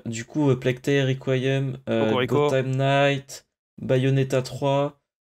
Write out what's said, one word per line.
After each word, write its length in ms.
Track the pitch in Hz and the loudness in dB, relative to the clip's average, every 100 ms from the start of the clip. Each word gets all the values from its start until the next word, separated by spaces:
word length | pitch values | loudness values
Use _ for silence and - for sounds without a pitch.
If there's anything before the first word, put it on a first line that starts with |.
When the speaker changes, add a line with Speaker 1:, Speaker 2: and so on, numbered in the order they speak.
| - | -6
Speaker 1:
du 180 | 113 | -10
coup, 260 | 117 156 143 | -8 -2 2
euh, 60 | 127 | 2
Plague 240 | 131 127 | 0 -2
Tale 260 | - 139 131 | 0 0 0
Requiem, 720 | 131 135 131 131 135 135 - - | -2 -2 -2 0 -2 -4 -6 -4
euh, 180 | 113 110 | 0 2
Speaker 2:
Cocorico. 280 | 127 127 127 147 | 0 2 2 2
Speaker 1:
Gotham 220 | 135 131 | 0 0
Knight, 720 | 131 139 139 143 139 135 - _ _ _ - | 0 2 2 2 0 -6 -20 _ _ _ -14
Bayonetta 640 | 113 131 131 135 135 131 | 0 2 4 2 2 0
trois, 580 | 127 - 143 139 143 - _ _ | -2 -4 0 0 -2 -6 _ _